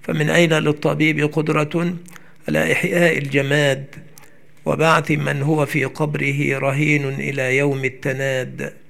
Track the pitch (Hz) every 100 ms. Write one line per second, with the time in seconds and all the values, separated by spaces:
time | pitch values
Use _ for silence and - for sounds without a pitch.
0 | - 160 151 160 170 156 151 151 156 147
1 | 156 151 147 160 156 156 151 170 175 175
2 | - - - - - - - - 180 180
3 | 175 151 143 139 139 147 143 135 139 -
4 | - - - - - - - 143 160 160
5 | 147 147 143 143 143 156 139 151 131 -
6 | 156 147 139 139 139 135 139 139 151 147
7 | 139 139 143 139 127 135 143 135 131 131
8 | 151 131 135 131 127 135 139 -